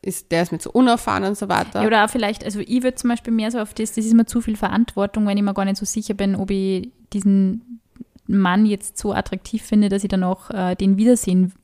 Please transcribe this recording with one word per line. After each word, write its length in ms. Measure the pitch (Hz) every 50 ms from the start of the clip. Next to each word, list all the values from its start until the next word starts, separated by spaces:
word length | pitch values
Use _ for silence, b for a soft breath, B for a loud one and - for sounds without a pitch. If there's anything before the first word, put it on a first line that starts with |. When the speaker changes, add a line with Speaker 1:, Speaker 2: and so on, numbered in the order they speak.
Speaker 1:
ist, 300 | - 190 180 - - -
der 120 | 170 165 175
ist 80 | -
mir 80 | 165 160
zu 120 | - -
unerfahren 520 | - 233 262 240 233 233 - 220 196 190 196
und 120 | 190 202
so 120 | - 208 196
weiter. 320 | 180 - - - - 208
Speaker 2:
Ja, 60 | 208
oder 180 | 214 226 214 208
auch 40 | 220
vielleicht, 340 | - 247 214 202 214 - -
also 140 | 220 196 208
ich 200 | - - 240 254 247
würd 140 | 254 254
zum 120 | - - 240
Beispiel 240 | 240 233 - 233 226
mehr 180 | 226 214 226
so 80 | 240 233
auf 140 | 214 214 -
das, 200 | - 220 220 -
das 120 | 226 214
ist 80 | 220 226
mir 120 | 233 226
zu 160 | - - 240
viel 140 | 233 226 214
Verantwortung, 720 | 208 214 185 196 226 240 - - 196 202 202 - 220 208
wenn 100 | 202 202
ich 60 | 202 202
mir 100 | 202 196
gar 120 | 202 196
nicht 120 | 196 202
so 80 | - 208
sicher 280 | - - 220 214 - 208
bin, 220 | 196 202 196 196
ob 140 | 202 196 196
ich 420 | 202 196 190 190 190 185 - 247 - _ _ _ -
diesen 680 | 202 190 202 196 196 190 190 196 233 240 247 240 226 _ _ _ - - - _ _ _
Mann 400 | - 196 196 190 180 180 202 214
jetzt 320 | 214 208 196 - - -
so 140 | - - 208 -
attraktiv 500 | 190 - - 190 190 - - - 220 -
finde, 260 | - 214 208 208 196
dass 140 | 196 196 208
ich 60 | 196
dann 140 | 196 190 185
auch, 260 | 180 185 - - -
äh, 240 | - 196 185 180 185
den 220 | - 196 196 196
wiedersehen 540 | 196 220 240 247 233 - 190 180 185 185 180 - _